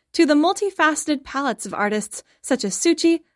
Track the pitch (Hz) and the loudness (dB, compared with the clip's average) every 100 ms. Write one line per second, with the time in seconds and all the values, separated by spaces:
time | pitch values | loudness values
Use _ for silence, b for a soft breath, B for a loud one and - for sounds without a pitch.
0 | _ - 311 294 330 403 403 - 311 294 | _ 0 4 4 2 0 -4 0 0 0
1 | - 285 - 269 277 202 202 - 208 214 | -4 -4 -4 -4 -4 -4 -8 -4 -2 -2
2 | - - - _ - 254 202 - 339 330 | -6 -14 -18 _ -4 -2 -2 -2 0 2
3 | 330 330 _ | 2 0 _